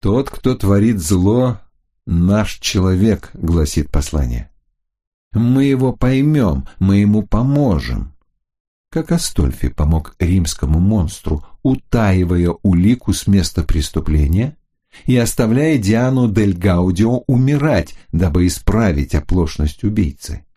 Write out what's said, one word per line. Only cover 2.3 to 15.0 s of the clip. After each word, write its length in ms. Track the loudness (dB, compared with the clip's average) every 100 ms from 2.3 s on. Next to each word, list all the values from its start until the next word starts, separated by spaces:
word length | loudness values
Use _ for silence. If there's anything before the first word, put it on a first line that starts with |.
| 2 0 -6
человек», 680 | -4 0 0 2 2 0 -6
гласит 560 | -10 -2 0 0 -2 -2
послание. 600 | -2 -2 -2 -2 -4 -8 _ _ _ _ _ _ _ _
«Мы 320 | -2 2 2
его 280 | 2 2 0
поймём, 760 | 0 0 2 2 2 2 0 -6 -2
мы 180 | 2 4
ему 300 | 4 2 0
поможем». 880 | -2 0 2 2 0 -2 -8 -8 -14 _ _ _ _ _ _ _
Как 220 | -8 -2
Астольфи 560 | -2 -2 -2 -2 -2 -6
помог 480 | -2 0 0 -2 -4
римскому 600 | 0 0 0 -4 -2 0
монстру, 640 | 2 0 -2 -4 -6 -6 -8 -6
утаивая 920 | -2 -2 -2 0 2 2 2 0 0 0
улику 500 | 0 2 2 0 -2
с 140 | -4 2
места 360 | 0 2 -4
преступления 920 | 0 -2 0 -4 0 0 2 0 -2 -6 _ _ _ -12